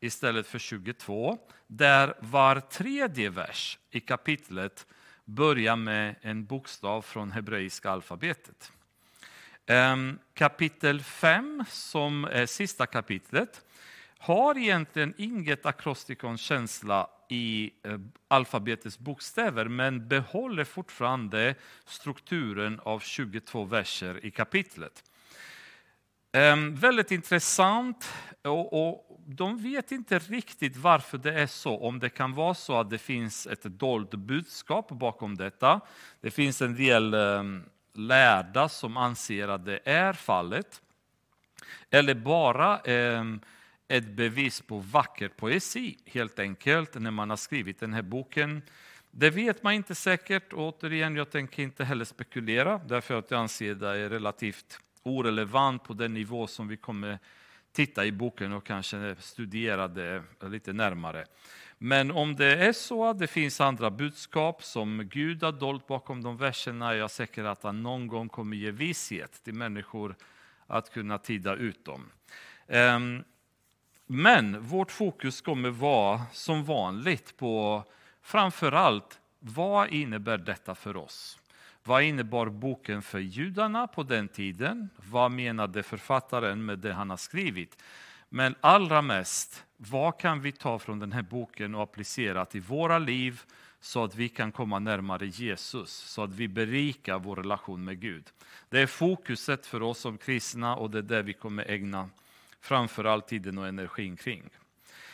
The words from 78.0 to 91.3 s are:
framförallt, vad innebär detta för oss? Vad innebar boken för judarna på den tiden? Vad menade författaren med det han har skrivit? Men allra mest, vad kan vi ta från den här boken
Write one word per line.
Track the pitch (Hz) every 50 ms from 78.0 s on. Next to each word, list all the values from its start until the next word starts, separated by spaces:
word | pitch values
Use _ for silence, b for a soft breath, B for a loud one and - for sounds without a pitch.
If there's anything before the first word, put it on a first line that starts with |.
| b b b b
framförallt, | _ - - 220 196 185 - - 165 139 139 170 190 143 107 101 - - - - _ _ _ _
vad | 139 113 113 151 175 196 202 202 202 -
innebär | 156 151 147 120 107 104 101 117 113 98
detta | 85 104 95 - - 95 92
för | - - 104 98
oss? | 90 73 - - - - - - - b b b b b b b b
Vad | _ 117 127 135
innebar | 147 156 147 131 117 107 123 120 113
boken | 110 104 104 127 135 123 - - - 104 104
för | 98 - - 98
judarna | 95 95 92 120 160 196 180 208 220 214 214 233 247
på | - - 170
den | 143 127 123 110 104 98
tiden? | - - 98 98 87 90 127 165 233 240 214 95 -
Vad | - 92 98 117 120 123 123
menade | 123 127 123 120 113 110 104 95 90 104
författaren | 98 - 110 101 - - 135 131 - - 123 120 113 101 101 107 110
med | 104 101 92
det | 98 104
han | 92 95 101 98
har | 92
skrivit? | - - - - 185 196 156 92 90 85 - - B B B B B B B B B B B
Men | - 127 131 127 127 -
allra | - 156 185 208 190 160 156 151
mest, | 147 131 104 95 92 - - - - - - - - _ _
vad | _ 110 104 127 131 151 170 165 -
kan | - 170 156 139
vi | 135 143
ta | 135 - - 131 117 107
från | - - 107 104
den | 104 101
här | 113 123
boken | 101 87